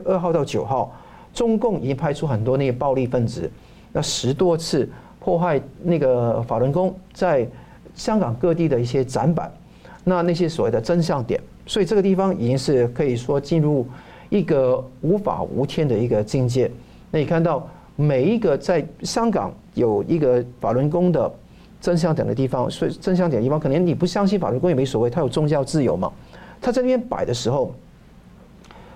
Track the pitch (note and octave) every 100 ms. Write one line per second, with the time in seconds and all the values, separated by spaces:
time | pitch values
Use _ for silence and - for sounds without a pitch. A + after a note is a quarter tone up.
0 | - F#3+ F3 E3 C3+ A2+ G#2+ B2+ - -
1 | - - - - A#3 A3 A#3 F3 A#2+ C3+
2 | D#3+ C#3+ D#3 A#2 A2 C3+ C#3 A#2+ C#3+ C3
3 | B2 B2+ A2+ - E2 - - - - -
4 | D3 - A#2+ C#3+ F#3 D#3+ E3 D#3 A2+ -
5 | - - - E3+ F3 D3 A#2+ - F3 E3+
6 | C3+ B2 A#2+ A2 A#2 A2+ C3 C#3+ F#3 F#3
7 | - - F#3 C#3+ A2+ - - - - -
8 | - A3 D#3 A#2 F3+ E3 E3 B2+ A#2+ C3+
9 | B2 A2+ C3 E3 - - - - - -
10 | - F3+ E3+ E3+ E3+ D#3 G#2+ A2 A#2 F3
11 | E3 D3 B2 - - - - - F#3+ G#3+
12 | G3 F#3 F#3+ F#3 A#2 C3+ B2+ C3+ A#2 B2
13 | D3 A#2 B2 C#3+ C#3+ E3+ D3+ D3 B2 C3
14 | - - - G3+ E3+ D3 B2+ B2+ C3 -
15 | D#3 G3+ G3+ G2 - - C#3+ - D3+ A2
16 | A#2+ A2+ G#2+ C#3 B2+ B2+ A#2+ - - -
17 | - D#3+ D3+ E3 E3+ C#3+ - - - -
18 | D3 C3+ C#3+ A#3 G3+ C#3 - F3 - -
19 | F3 - A#3 F#3+ F#2+ - - - A#2 G#2
20 | - E3 C#3+ B2 B2 - A2 A#2+ D3 E3+
21 | F3+ D#3 A2 - - - - - - F3
22 | E3+ D#3 G#2+ A2+ C3 C3 B2 - D#3+ -
23 | - F#3 F3 B2 A#2+ D3+ C#3+ C#3+ F3+ B2
24 | F3 G#3+ G3 G3+ C#3+ A#2 F3+ C#3+ C3+ A2+
25 | A#2+ A#2+ C#3 C3+ D3+ D3 C3 D#3+ B2+ F2
26 | F#2 - - - - - - B3 B3+ B3+
27 | B3 - - A#2+ - C#3 B2 - - -
28 | - - - - - - - - -